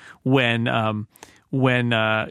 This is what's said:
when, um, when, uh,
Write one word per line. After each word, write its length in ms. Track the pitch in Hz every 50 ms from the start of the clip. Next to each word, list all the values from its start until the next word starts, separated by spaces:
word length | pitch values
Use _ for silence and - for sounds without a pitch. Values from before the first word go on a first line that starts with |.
| - - - -
when, 460 | - 127 131 139 123 117 117 117 117 123
um, 400 | 123 117 110 110 107 107 104 - _ _ - - - _ _ _
when, 440 | - 135 127 131 123 123 120 120 120
uh, 340 | 113 110 110 110 110 113 -